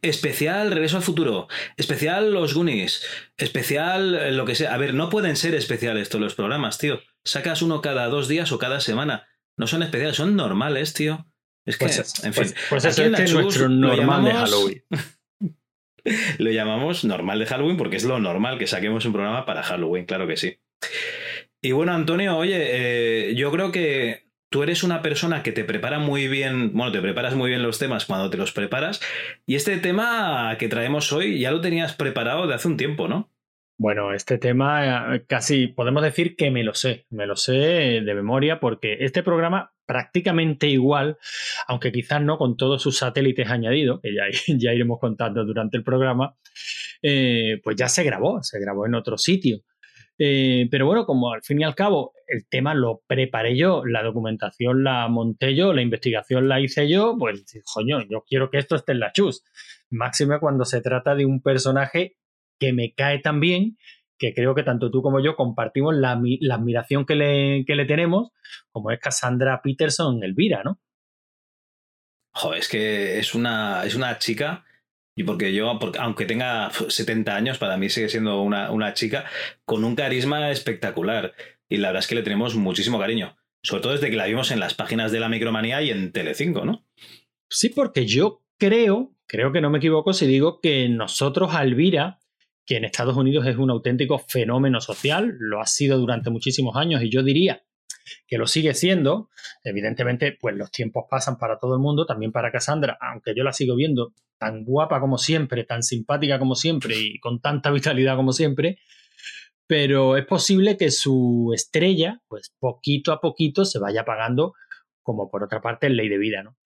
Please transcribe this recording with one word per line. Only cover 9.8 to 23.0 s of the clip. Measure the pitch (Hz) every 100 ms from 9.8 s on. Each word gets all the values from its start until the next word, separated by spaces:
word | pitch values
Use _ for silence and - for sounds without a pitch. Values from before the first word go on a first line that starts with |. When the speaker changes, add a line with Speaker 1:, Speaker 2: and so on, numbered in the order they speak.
Speaker 1:
especiales, | 160 127 151 139
son | 170 202
normales, | 123 95 143 135 151
tío. | - 151 156 - _ _ _
Es | - 110
que, | 135
Speaker 2:
Pues, | 147 - -
Speaker 1:
en | 110
Speaker 2:
pues, | - 101
Speaker 1:
fin. | - -
Speaker 2:
pues | 139
Speaker 1:
Aquí | 160
Speaker 2:
eso, | 156
Speaker 1:
en | 156
Speaker 2:
este | 208
Speaker 1:
La |
Speaker 2:
es | 180
Speaker 1:
Chus | 160
Speaker 2:
nuestro | 196 147 131
Speaker 1:
lo | 131 131 127
Speaker 2:
normal | 139 139
de | 127
Speaker 1:
llamamos | - 107
Speaker 2:
Halloween. | 104 98 - _
Speaker 1:
<laughs> | 156 - _ _ _ 185 - _ _ _ _ - 220 - -
Lo | 113
llamamos | 110 107 110 147 175
normal | 113 90 90 104
de | 110
Halloween | 131 156 180
porque | 104 92
es |
lo | 117 127
normal | 98 90 117 127
que | 95
saquemos | 95 101 110
un | 117
programa | 101 101 120
para | - -
Halloween, | - 90 82 90 87
claro | 92 90
que | 78
sí. | 85 - _ _ - - - - - - - _
Y | 131
bueno, | 131 170
Antonio, | 175 156 170 196 160
oye, | 175 185 139 123 123 120